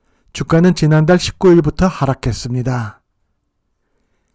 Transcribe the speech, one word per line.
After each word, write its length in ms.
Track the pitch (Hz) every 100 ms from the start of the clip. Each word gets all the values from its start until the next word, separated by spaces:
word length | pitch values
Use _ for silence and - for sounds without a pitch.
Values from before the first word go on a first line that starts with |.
| _ _ _
주가는 420 | - - 165 180
지난달 440 | 165 151 156 156 180
십구 300 | - - 190
일부터 360 | 170 151 - 185
하락했습니다. 1160 | - 135 127 123 107 117 127 123 123 107 - _ _ _ _ _ _ _ _ _ _ _ _ _